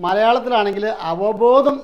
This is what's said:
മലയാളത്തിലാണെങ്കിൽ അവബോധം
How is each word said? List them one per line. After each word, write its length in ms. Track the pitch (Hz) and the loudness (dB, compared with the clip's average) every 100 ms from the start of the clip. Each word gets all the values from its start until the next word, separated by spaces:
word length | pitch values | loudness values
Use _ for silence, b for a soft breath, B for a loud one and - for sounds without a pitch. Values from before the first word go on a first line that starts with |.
| 175 | -2
മലയാളത്തിലാണെങ്കിൽ 760 | 196 226 240 233 240 202 196 208 - 165 | 0 2 2 0 0 0 -2 -4 -6 -6
അവബോധം 640 | 170 202 208 240 262 285 277 | -4 -2 0 4 4 2 -2